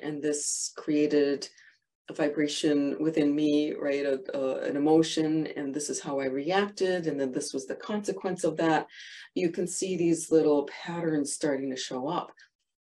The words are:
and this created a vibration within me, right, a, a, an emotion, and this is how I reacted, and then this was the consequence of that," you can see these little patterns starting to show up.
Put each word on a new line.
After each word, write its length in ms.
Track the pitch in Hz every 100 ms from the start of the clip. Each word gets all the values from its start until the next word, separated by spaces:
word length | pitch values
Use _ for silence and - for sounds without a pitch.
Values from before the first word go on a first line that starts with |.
and 180 | 151 147
this 500 | 151 147 - - -
created 760 | - - 147 147 147 143 135 - - - _ _ _ -
a 40 |
vibration 840 | - 147 156 147 - 156 143 143 -
within 340 | 156 160 147
me, 400 | 147 151 147 151
right, 320 | - 143 143
a, 320 | 143 131 - 139
a, 240 | 131 -
an 140 | -
emotion, 720 | 143 151 160 160 160 156 160 147
and 180 | - 139
this 160 | 143 139
is 100 | 131
how 200 | 147 139
I 60 |
reacted, 800 | 135 135 151 190 202 - 185 180 160
and 120 | 139
then 120 | 131
this 220 | 143 -
was 120 | 135
the 100 | -
consequence 680 | - - 208 202 190 190 175
of 140 | 165 160
that," 300 | 165 151 - - - - -
you 160 | 185 170
can 180 | 190 175
see 300 | - 185 175
these 340 | 170 160 -
little 320 | 160 151 143
patterns 680 | - - - 170 165 151 139
starting 360 | - 151 135 135
to 80 | 127
show 300 | - 127 143
up. 240 | 175 - - - _ _ _